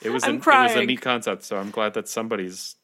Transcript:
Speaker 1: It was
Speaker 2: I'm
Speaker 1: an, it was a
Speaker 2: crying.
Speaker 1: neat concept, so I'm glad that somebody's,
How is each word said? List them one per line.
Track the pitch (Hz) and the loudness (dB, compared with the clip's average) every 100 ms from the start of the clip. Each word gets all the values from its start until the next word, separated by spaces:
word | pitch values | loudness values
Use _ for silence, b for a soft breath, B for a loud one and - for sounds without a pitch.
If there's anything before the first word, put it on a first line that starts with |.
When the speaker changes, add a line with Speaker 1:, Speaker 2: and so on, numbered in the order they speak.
Speaker 1:
It | - | -4
was | 254 | -2
Speaker 2:
I'm | - | 0
Speaker 1:
an, | 131 | 2
it | |
was | - | 6
a | |
Speaker 2:
crying. | 269 240 220 - | 6 6 2 0
Speaker 1:
neat | - | 0
concept, | 127 120 107 92 | -2 -2 -2 -6
so | - 101 | -6 -6
I'm | 101 | -4
glad | 110 104 | -2 -2
that | 110 104 | -2 -6
somebody's, | 117 113 104 92 90 - - | -6 -4 -4 -4 -10 -14 -16